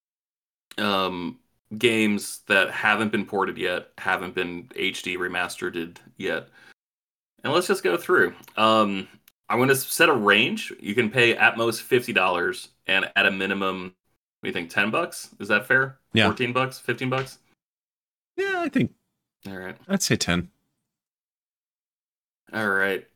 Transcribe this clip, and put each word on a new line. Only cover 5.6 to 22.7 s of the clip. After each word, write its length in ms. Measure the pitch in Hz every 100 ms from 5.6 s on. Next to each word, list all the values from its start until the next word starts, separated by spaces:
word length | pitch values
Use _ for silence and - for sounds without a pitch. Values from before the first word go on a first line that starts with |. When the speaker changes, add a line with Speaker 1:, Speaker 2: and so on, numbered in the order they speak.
| 92 87 85 - - -
Speaker 1:
yet. 300 | 92 80 - _ - _ _ _ _ _ _ _
And 80 | 123
let's 140 | 160 180
just 160 | 190
go 140 | 190 170
through. 360 | - 175 87 - - -
Um, 500 | 110 110 104 98 95 - _ _ -
I'm 100 | 113
gonna 140 | 131
s-, 120 | 135 -
set 240 | - 165
a 40 |
range. 600 | 135 101 101 135 214 - -
You 160 | - 107
can 160 | 110
pay 240 | 127 120 -
at 220 | 117 113
most 260 | 117 113
fifty 300 | - 123 123
dollars 560 | 98 92 87 90 - - _ -
and 240 | 95 92 -
at 100 | 98
a 40 |
minimum, 520 | 95 95 98 95 95
what 80 | 92 _ _ _ _ _
do 40 | 101
you 40 |
think, 160 | 95 85
ten 180 | - 104
bucks? 400 | 139 180 - - -
Is 80 | 101
that 180 | 104 -
fair? 320 | 127 135 - _
Speaker 2:
Yeah. 120 | 113 101
Speaker 1:
Fourteen 280 | - 120
bucks? 260 | 123 127 -
Fifteen 300 | - 123 127
bucks? 280 | 131 131 - _ _ _ _ _ _ _ _ _ -
Speaker 2:
Yeah, 240 | 392 370
I 80 | 339
think 240 | 247 - _ _ _ _ _ 98
Speaker 1:
All 100 | 95
right. 180 | 92 - -
Speaker 2:
I'd 140 | 196
say 140 | - 110
ten. 340 | - 87 87 _ _ _ _ _ _ _ _ _ _ _ _ _ _ _ _ _ _ _ _
Speaker 1:
All 160 | 110
right. 380 | 107